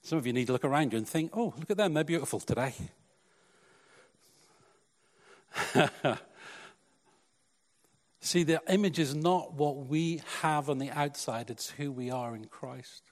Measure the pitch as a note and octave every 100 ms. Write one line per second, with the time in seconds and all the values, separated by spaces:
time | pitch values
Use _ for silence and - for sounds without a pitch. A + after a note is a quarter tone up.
0 | - D#3+ B2 B2 B2 B2+ C#3+ C#3+ C#3+ A2
1 | G#2+ D#3+ D#3+ A3 A3+ - D#3+ G3+ G3+ D3+
2 | D#3 E3 C3+ G2+ - - C3 - - -
3 | _ _ _ _ _ _ _ _ _ -
4 | _ _ _ _ _ _ _ _ _ _
5 | _ _ - - _ - - - D3 -
6 | C#3+ A2+ - - - - - _ _ _
7 | _ _ _ _ _ _ _ _ _ _
8 | _ _ - F3 D#3 D#3+ - F#3+ G3+ D3
9 | C#3+ D3+ E3+ F#3 C4 D3 D3 C#3 C3 D#3
10 | E3 E3 - - D#3+ D3+ C#3 C3+ C#3 D3
11 | C#3+ C#3 - A#2 A#2+ A#2 - - C#3+ B2+
12 | B2 B2+ A#2+ A2+ A2 - C3 B2+ B2 -
13 | _